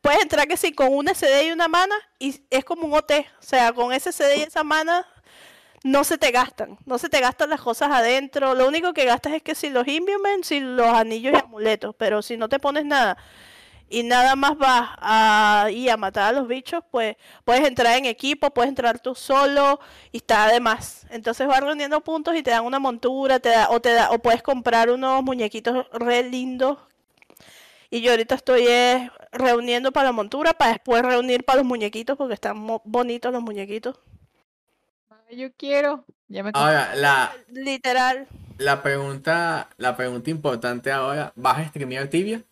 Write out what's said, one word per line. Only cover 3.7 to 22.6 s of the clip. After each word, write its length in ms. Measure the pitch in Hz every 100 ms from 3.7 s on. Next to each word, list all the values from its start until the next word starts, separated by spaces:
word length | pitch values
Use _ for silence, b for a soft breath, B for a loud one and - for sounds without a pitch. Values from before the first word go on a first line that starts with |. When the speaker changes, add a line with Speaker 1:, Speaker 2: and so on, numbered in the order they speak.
Speaker 1:
con 200 | 247 240
ese 180 | 254 -
C 140 | 330
D 140 | 285 285
y 40 |
esa 220 | 302 339
mana 420 | 302 311 320 349 370 _ b b b b b b
no 180 | 262 269
se 120 | 285 339
te 120 | 294
gastan. 460 | 240 254 - 220 196 -
No 120 | 247
se 100 | 320
te 120 | 294
gastan 300 | 254 247 302
las 100 | 302
cosas 300 | - 226 285
adentro. 600 | 277 233 262 277 285 269
Lo 120 | 262 254
único 280 | 311 349
que 100 | 320
gastas 300 | 254 240 294
es 80 | 311
que 120 | -
si 140 | 311 302
los 160 | 262 254
Imbuement, 560 | 302 359 403 392 403
si 160 | 339 294
los 280 | 269 254 233
anillos 460 | 233 226 226 254
y 20 | 285
amuletos. 500 | 262 220 220 214 208 -
Pero 260 | 226 214
si 140 | 214 233
no 120 | 220
te 100 | 277
pones 260 | 277 285 294
nada 300 | 285 220 - B B B B B B _
y 120 | 233
nada 340 | 233 247 254 269
más 220 | 277 294
vas 320 | 269 247 240 -
a, 680 | - 220 220 214 214 208 208
y 160 | 214 254
a 80 | 220
matar 380 | 196 214 202
a 40 | 262
los 80 | 247
bichos, 380 | 262 254 339 -
pues 260 | 254 226 220 B B
puedes 220 | - 247 294
entrar 300 | 247 233 240
en 80 |
equipo, 460 | 269 220 269 285 285
puedes 160 | 262 240
entrar 320 | 269 240 240
tú 140 | -
solo 680 | 254 - 269 285 285 277 285 B B B
y 60 | 233
está 280 | - 220 214
de 120 | 240
más. 460 | 240 214 - - -
Entonces 380 | 233 226 233 269
vas 140 | 269
reuniendo 380 | 277 302 285 311
puntos 340 | 311 320 311 330
y 60 |
te 80 | 269
dan 160 | 233